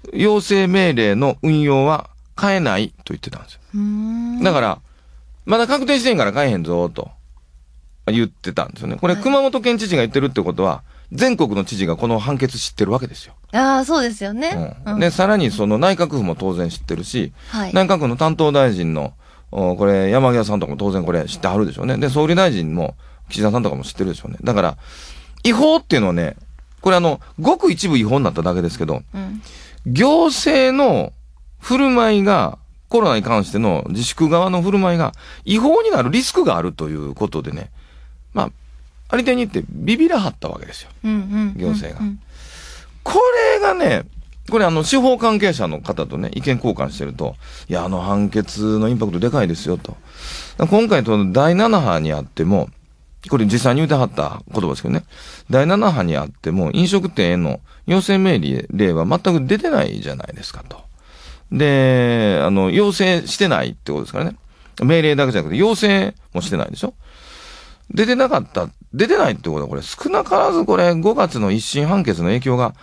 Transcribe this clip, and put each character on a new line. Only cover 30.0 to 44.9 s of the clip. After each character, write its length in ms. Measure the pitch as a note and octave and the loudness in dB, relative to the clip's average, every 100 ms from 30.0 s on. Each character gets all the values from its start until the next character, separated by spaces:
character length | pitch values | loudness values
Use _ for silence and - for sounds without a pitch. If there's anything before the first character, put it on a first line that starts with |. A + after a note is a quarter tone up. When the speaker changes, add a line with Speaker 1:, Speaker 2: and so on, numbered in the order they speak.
| B3+ D#4+ E4 | 4 4 4
Speaker 1:
政 460 | B3+ - C#4+ C4 | 2 2 4 4
の 400 | C4+ C4+ B2+ C#2+ - - - - - | 4 2 2 -2 -8 -20 -20 -20 -12
振 180 | - B3+ | -2 2
る 120 | C4+ | 4
舞 300 | B3 A3+ G#3 | 4 4 4
い 20 | |
が、 360 | G3 F#3 F2 - - - - | 2 2 0 -4 -16 -20 -2
コ 120 | A#3 | 2
ロ 80 | G3 | 2
ナ 80 | A2+ | 2
に 60 | |
関 220 | G#2+ A2 | 2 0
し 60 | F#2+ | 0
て 80 | G2+ | 0
の 260 | A2 D#2+ - | 0 0 -2
自 160 | G2 | -4
粛 240 | B2 - D#3+ | -4 0 2
側 220 | E3+ F#3 | 4 2
の 120 | F3+ | 0
振 100 | F#3 | 2
る 60 | G3 | 2
舞 160 | F#3 | 2
い 40 | E3+ | 2
が 140 | D#3 - - - | 0 -4 -20 -12
違 140 | - G#3+ | -2 2
法 240 | C4+ G4 | 4 4
に 80 | A4+ | 4
な 100 | D#4+ | 2
る 80 | B2 | 2
リ 120 | G#3+ | 0
ス 100 | C4 | 0
ク 120 | F#4 | 2
が 120 | C4+ E2+ | 2 2
あ 60 | |
る 100 | F2 | -2
と 160 | - D#2 | -4 -6
い 60 | |
う 200 | D#2 C#2+ | -6 -8
こ 140 | C2+ G#2 | -6 -4
と 140 | D#2+ | -4
で 80 | D#2+ | -6
ね、 200 | D2+ - - - - - - - | -8 -12 -18 -20 -20 -20 -20 -10
ま 120 | - | -6
あ、 60 | - - - - - - - | -6 -6 -20 -20 -20 -20 -6
あ 80 | A#3+ | -2
り 80 | |
て 80 | B3 | 0
い 40 | B3 | 0
に 100 | A3 | -2
言 20 | |
っ 40 | |
て 120 | - C#3+ | -4 -6
ビ 280 | D3 E3+ A#3 | -6 -2 2
ビ 120 | E4 | 2
ら 120 | D4+ | 2
は 80 | F#3 | -2
っ 100 | - | -4
た 100 | - | -10
わ 100 | - | -10
け 60 | - | -14
で 60 | |
す 100 | - | -18
よ。 80 | - - | -20 -10
Speaker 2:
う 40 | A3 | -4
ん 20 | |
う 40 | |
ん 40 | G#3+ | -4
う 20 | |
ん 20 | |
う 220 | G3 G#3 G#3 | -2 -2 -2
ん。 40 | F#3+ | -2
Speaker 1:
行 120 | F3+ | -2
政 280 | G#3+ - - | -2 -4 -6
が。 100 | G#3 G3+ - - - - - - - - | -6 -8 -14 -20 -20 -20 -20 -20 -20 -14
こ 180 | - G4 B4 A#4+ A4+ G#4 | -2 2 2 2 2 2
れ 0 | |
が 140 | G4+ | 0
ね、 300 | F#4 D#4+ A2 - - - - - | 0 0 0 -4 -14 -18 -18 -2
こ 100 | A3 | 2
れ 60 | |
あ 60 | F#3 | 2
の、 140 | D#3+ | 2
司 120 | D3+ | 0